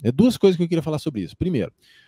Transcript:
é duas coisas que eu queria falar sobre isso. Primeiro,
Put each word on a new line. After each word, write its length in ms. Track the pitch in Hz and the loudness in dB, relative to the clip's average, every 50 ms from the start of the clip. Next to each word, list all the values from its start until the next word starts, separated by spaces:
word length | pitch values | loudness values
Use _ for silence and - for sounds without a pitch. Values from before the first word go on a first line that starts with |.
é 120 | - 110 123 | -4 -2 2
duas 240 | 139 220 254 - | 4 2 2 4
coisas 200 | - - 196 185 | 4 4 2 4
que 60 | 160 175 | 2 0
eu 60 | 165 | 0
queria 140 | 175 165 151 | 0 -2 -2
falar 180 | 160 151 143 | -2 -4 -4
sobre 220 | - 160 135 104 90 | -4 -6 -4 -4 -6
isso. 140 | 78 - | -6 -6
Primeiro, 360 | _ 156 180 175 117 90 - - _ _ _ _ _ _ | _ -4 -2 -2 -2 -2 -4 -8 _ _ _ _ _ _